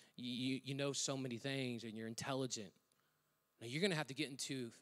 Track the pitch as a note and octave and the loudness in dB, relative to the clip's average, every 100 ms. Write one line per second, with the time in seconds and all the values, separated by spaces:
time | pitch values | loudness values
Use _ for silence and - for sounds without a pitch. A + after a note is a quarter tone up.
0 | - - B2 B2 C3 C3 - C3+ C#3+ C3+ | -18 -8 -4 0 2 0 0 0 2 2
1 | - C3+ C3 A#2 C3+ C3+ B2+ A#2 A2+ A2 | 2 2 0 -2 0 0 0 0 -4 -4
2 | A2+ A2+ - C3+ C3 A#2 F#2+ - _ _ | -4 -2 0 2 2 -2 -6 -12 _ _
3 | _ _ _ _ _ - A2+ C#3+ G3+ D#3 | _ _ _ _ _ -10 -2 4 4 4
4 | C#3+ C3 C3+ C#3 - C3+ A#2+ - | 0 0 0 0 -2 -2 -2 -8